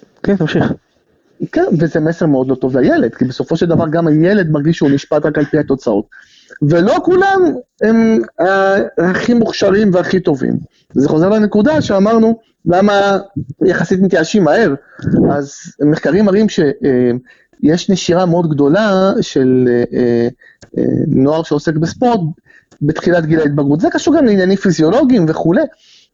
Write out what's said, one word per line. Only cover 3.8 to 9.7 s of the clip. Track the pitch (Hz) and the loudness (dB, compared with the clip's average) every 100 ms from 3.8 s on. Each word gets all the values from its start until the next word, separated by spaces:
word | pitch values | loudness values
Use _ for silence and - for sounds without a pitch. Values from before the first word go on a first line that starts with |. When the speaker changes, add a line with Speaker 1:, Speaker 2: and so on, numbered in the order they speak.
| 160 | -2
Speaker 2:
גם | 165 160 | -2 0
הילד | 151 170 208 165 | 2 2 0 0
מרגיש | 151 147 165 | 0 0 0
שהוא | 147 | 0
נשפט | 139 - 151 156 | 0 -2 -2 -2
רק | 156 | -2
על | 143 | -2
פי | 151 | -2
התוצאות. | 143 135 120 101 - - - _ _ - | -2 -4 -2 -2 -4 -16 -20 _ _ -4
ולא | 147 170 196 349 | 0 2 2 0
כולם | - 370 392 392 339 254 - - | 0 2 2 2 0 -2 -12 -4
הם | 214 226 226 226 - - | 0 2 2 0 -2 -2
ה-, | 180 196 196 196 226 - | 0 0 0 0 -2 -2
הכי | 175 180 - | -2 -2 -2
מוכשרים | 240 220 - 202 | 0 -2 -2 0